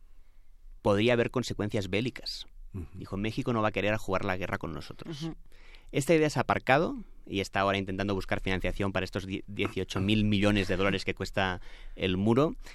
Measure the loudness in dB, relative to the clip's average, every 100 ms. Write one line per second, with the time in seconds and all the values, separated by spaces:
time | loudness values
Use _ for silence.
0 | -20 -20 -20 -20 -20 -18 -18 -2 2 4
1 | 6 4 2 0 -2 -2 -2 -2 -2 0
2 | -2 -4 -10 -10 -12 -16 -12 -10 -10 -12
3 | -8 -4 -4 -2 0 2 2 2 2 0
4 | 2 0 2 -2 -2 -4 -4 -8 -10 -12
5 | -10 -8 -8 -8 -14 -18 -18 -18 -4 0
6 | 4 6 4 2 2 2 4 4 4 -4
7 | -10 -14 -6 -4 -2 2 2 2 0 0
8 | 0 0 0 -2 0 0 0 0 0 0
9 | -2 -4 -6 -8 -6 -4 -2 -2 -4 0
10 | 2 4 4 4 4 4 2 2 2 0
11 | -2 -4 -2 0 0 -2 -8 -12 -12 -2
12 | 0 2 4 4 4 0 -12